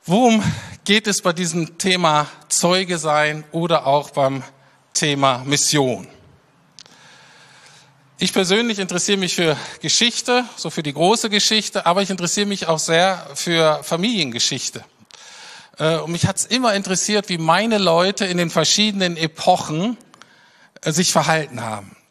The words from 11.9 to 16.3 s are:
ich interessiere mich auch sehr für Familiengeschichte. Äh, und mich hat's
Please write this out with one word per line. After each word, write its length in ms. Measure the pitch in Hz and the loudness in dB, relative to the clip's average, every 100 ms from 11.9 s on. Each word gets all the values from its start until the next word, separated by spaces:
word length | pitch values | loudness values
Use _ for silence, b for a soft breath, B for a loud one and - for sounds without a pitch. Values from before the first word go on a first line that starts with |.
| 196 | 2
ich 80 | 190 | 0
interessiere 380 | 185 175 - 202 | -2 -2 -2 -2
mich 200 | 196 180 | -4 -2
auch 100 | 156 | -2
sehr 480 | - 165 185 185 - | 2 2 2 0 -8
für 480 | 139 - 165 156 147 | -8 -2 2 2 2
Familiengeschichte. 1040 | 143 165 208 220 139 117 - 135 - 117 - _ _ B B B B B B - | -2 -2 0 0 -2 -2 -4 -4 -8 -10 -18 _ _ B B B B B B -2
Äh, 220 | 156 160 | -2 0
und 120 | 156 | -4
mich 160 | 170 | -2
hat's 160 | - | -2